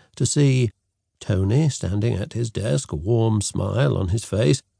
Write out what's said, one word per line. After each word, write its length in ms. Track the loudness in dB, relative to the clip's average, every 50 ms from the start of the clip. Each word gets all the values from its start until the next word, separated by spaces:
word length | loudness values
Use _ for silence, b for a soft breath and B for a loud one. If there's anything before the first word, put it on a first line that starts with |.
| b b b
to 100 | -4 -4
see 440 | -2 2 2 2 4 4 2 0 0 -2 _ _ _ _ _ _ _ _ _
Tony 520 | -4 -2 0 0 2 2 2 2 2 2
standing 440 | 0 -2 -4 -4 -2 -2 0 0 -2
at 200 | -2 -4 -6 -6
his 160 | -6 -6 -6
desk, 420 | -6 -6 -2 -2 -2 -2 -2 -4 -8
a 40 |
warm 440 | -6 -2 0 2 2 2 2 2 0
smile 560 | 0 -2 -4 -4 -4 -2 0 0 2 2 2
on 120 | 0 0 0
his 160 | -2 -2 -2
face, 380 | -4 -2 0 2 4 2 2 0 _ _ _